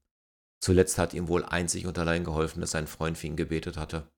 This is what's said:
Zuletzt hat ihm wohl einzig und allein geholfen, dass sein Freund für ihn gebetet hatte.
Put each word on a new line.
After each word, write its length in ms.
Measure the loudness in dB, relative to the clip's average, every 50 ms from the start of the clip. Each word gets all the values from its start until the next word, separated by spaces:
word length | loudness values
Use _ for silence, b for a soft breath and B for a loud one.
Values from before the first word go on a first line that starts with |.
| _ _ _ _ _ _ _ _ _ _ _ -2
Zuletzt 360 | 2 6 8 8 6 6 4
hat 160 | 0 0 0 0
ihm 140 | -2 0
wohl 180 | 2 2 2 2
einzig 420 | 0 -2 -2 0 -2 -2 -4 -4
und 100 | -4 -2
allein 260 | -2 0 2 2 0 0
geholfen, 380 | 0 0 0 0 0 -2 -4
dass 100 | -4 -4
sein 160 | -2 -4 -4
Freund 300 | -6 -4 -4 -2 -2 -2
für 100 | -4 -6
ihn 80 | -6 -4
gebetet 420 | -4 -2 -2 -2 -4 -4 -4 -6
hatte. 340 | -6 -6 -6 -6 -8 -8 -10 _